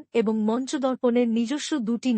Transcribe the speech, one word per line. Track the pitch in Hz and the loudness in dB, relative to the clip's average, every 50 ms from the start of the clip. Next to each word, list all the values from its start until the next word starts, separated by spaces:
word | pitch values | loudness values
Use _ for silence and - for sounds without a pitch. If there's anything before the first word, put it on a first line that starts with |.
| 294 _ - 233 | -4 _ 0 0
এবং | 226 220 220 220 208 214 | 2 2 0 0 0 0
মঞ্চ | 220 254 269 254 - | 0 -2 -2 -4 -4
দর্পণের | 285 247 262 254 - - 247 233 247 247 233 220 | -2 0 0 -2 2 0 2 4 4 2 2 2
নিজস্ব | 233 233 214 285 294 - - 320 294 220 208 | 0 0 0 -2 -6 -4 -4 -4 -2 -2 -2
দুটি | 233 233 - 254 233 | -2 -2 0 0 0